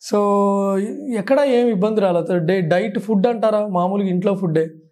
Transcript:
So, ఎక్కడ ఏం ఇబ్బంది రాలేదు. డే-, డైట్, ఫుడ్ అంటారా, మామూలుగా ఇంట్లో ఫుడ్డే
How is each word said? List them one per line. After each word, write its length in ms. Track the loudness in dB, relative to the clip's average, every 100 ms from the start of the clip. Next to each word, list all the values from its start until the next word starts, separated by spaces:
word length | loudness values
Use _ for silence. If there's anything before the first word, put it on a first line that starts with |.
| -4
So, 60 | 0 2 2 2 0 0 -2 -4 -6 -6 -4
ఎక్కడ 220 | 0 2
ఏం 280 | 2 2 2
ఇబ్బంది 340 | 2 0 2
రాలేదు. 360 | 2 0 0 0
డే-, 240 | 0 0
డైట్, 380 | 2 0 0 -4
ఫుడ్ 280 | -2 0 2
అంటారా, 400 | 0 0 0 0
మామూలుగా 420 | -2 0 0 -2
ఇంట్లో 260 | 0 0 0
ఫుడ్డే 360 | 0 0 -2 -6 -20